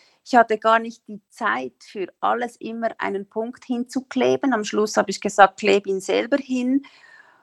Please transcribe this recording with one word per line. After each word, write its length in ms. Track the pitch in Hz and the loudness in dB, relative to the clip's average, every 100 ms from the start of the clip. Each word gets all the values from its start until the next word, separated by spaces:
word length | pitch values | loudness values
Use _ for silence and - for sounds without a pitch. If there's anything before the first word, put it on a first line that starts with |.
| _ _ - | _ _ 0
ich 100 | 247 | 4
hatte 220 | 226 220 | 4 2
gar 220 | 220 226 | 2 2
nicht 280 | 233 226 - | 0 -12 -16
die 140 | 208 _ | -18 _
Zeit, 540 | - 214 208 131 - | -8 -4 -4 -6 -14
für 240 | - 208 180 - | -14 -10 -10 -4
alles 360 | 196 226 240 - | -2 -2 -4 -10
immer 320 | 220 226 226 - | -12 -6 -6 -4
einen 280 | 196 196 202 | -4 -4 -6
Punkt 360 | 220 233 - - | -8 -8 -8 -6
hinzukleben. 880 | 240 247 262 - 254 247 - 277 | -6 -4 -6 -6 0 2 2 0
Am 100 | 226 | -2
Schluss 340 | 208 208 214 214 | -2 -2 0 0
habe 140 | 196 | -2
ich 100 | 196 | -2
gesagt: 380 | 202 - 190 - | 0 6 6 4
„Kleb 280 | 208 196 202 | 2 2 2
ihn 140 | 190 | -4
selber 360 | 185 190 226 277 | 0 0 0 -2
hin.“ 460 | 262 254 247 277 - _ - - _ _ | -2 -2 0 0 -2 _ -20 -20 _ _